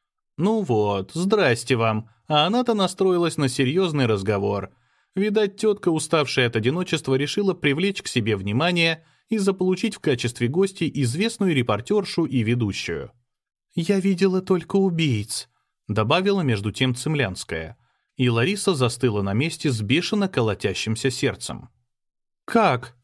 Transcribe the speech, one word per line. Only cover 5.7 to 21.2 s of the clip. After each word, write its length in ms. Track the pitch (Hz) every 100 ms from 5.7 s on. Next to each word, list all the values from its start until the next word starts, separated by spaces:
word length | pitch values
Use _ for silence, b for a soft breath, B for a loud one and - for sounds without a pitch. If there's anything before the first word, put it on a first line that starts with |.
| 202 180
уставшая 580 | 160 - 160 139 135 120
от 100 | 120
одиночества, 580 | 113 165 175 160 - 131
решила 380 | 143 - 202
привлечь 480 | 185 147 139 196 190
к 60 | -
себе 280 | - 107 101
внимание — 720 | 95 113 170 175 165 160 b b b
и 80 | 220
заполучить 580 | 196 190 185 185 233 -
в 40 |
качестве 500 | 156 127 120 - 120
гостей 420 | 160 190 190 156
известную 640 | - 123 147 220 - 190 143
репортершу 680 | 117 104 113 208 190 - 160
и 180 | 131
ведущую. 680 | 110 120 107 92 - 80 67 _ _ _ _ _ _
"Я 280 | - 165 196
видела 400 | 190 175 190 185
только 340 | 190 185 - 196
убийц", 720 | 190 165 160 110 107 - - _ _ _ -
добавила 540 | 107 110 165 196 196
между 300 | 147 107 104
тем 220 | - 131
Цымлянская. 840 | 123 156 151 107 92 - 82 80 - _ _ _ -
И 120 | 123
Лариса 440 | 117 135 202 -
застыла 480 | 151 123 - 123 104
на 120 | 98
месте 360 | 104 160 160 151
с 100 | 117
бешено 460 | 104 143 175 208 190
колотящимся 840 | 139 110 95 104 90 107 110 135
сердцем. 580 | -